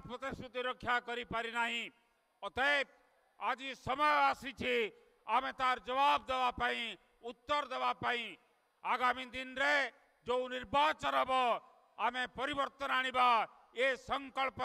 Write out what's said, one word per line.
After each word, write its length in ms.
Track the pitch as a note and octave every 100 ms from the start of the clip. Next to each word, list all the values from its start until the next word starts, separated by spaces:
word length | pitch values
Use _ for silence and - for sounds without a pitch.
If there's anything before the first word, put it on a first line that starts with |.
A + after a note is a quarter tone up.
| G3+
ପ୍ରତିଶ୍ରୁତି 540 | A#3+ C4+ B3+ B3+ B3
ରକ୍ଷା 340 | B3+ B3 A3 A#3+ A#3+
କରିପାରି 420 | A#3+ A#3+ A3+ A#3
ନାହିଁ। 320 | A#3 A#3 A#3 G3+ - _ _ _ _
ଅତଏବ 440 | G3+ - C#4 C#4+ C4 _ _ _ _ -
ଆଜି 280 | G3+ B3 C4+ B3+ A3+
ସମୟ 260 | C4+ D4+ D4 C#4
ଆସିଛି 440 | C4+ B3+ A#3+ B3+ A#3+ G#3 - _ _ -
ଆମେ 240 | A#3 C4+ B3+
ତାର 160 | B3+ B3 G3
ଜବାବ 320 | B3+ C#4+ C#4+ G#3+
ଦେବା 200 | C4 B3 A#3+
ପାଇଁ, 220 | A#3+ A#3+ A#3 F#3+ _ _ A#3
ଉତ୍ତର 340 | - - D4 C4
ଦେବା 200 | B3+ B3+ -
ପାଇଁ। 200 | A#3 A#3+ A3 D#3 _ _ _ _
ଆଗାମୀ 400 | E3+ A3+ B3 B3+ B3+
ଦିନରେ 400 | B3 C4 C4 C#4+ D4 B3+ - _ _ -
ଯୋଉ 180 | B3 B3+
ନିର୍ବାଚନ 600 | B3+ A#3 C#4 D4+ D4+ C#4 C4+
ହବ, 100 | B3+ C4 B3 F#3 - _ _ -
ଆମେ 240 | G#3+ B3+ B3 -
ପରିବର୍ତ୍ତନ 520 | C4+ C#4+ C4+ - C#4 B3+
ଆଣିବା, 280 | C4 B3+ B3 A#3 F3 - -
ଏ 120 | A#3 C4+ B3 -
ସଂକଳ୍ପ 500 | C4 C4+ C4 C4+ A3+